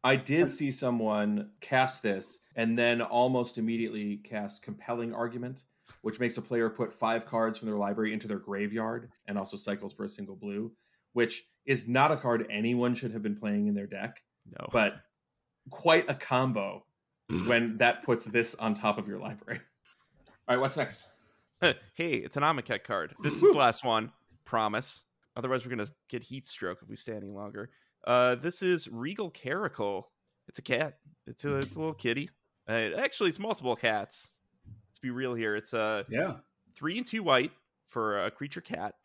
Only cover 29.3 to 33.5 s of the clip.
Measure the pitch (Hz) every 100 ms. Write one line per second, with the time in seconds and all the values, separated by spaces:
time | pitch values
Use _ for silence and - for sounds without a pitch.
29.3 | - 127 170 196 - 104 95 - _ _
30.3 | _ - - - 127 151 - 147 _ -
31.3 | 123 147 139 139 - 160 147 120 120 156
32.3 | _ _ _ - 113 110 87 269 - 190
33.3 | 160 208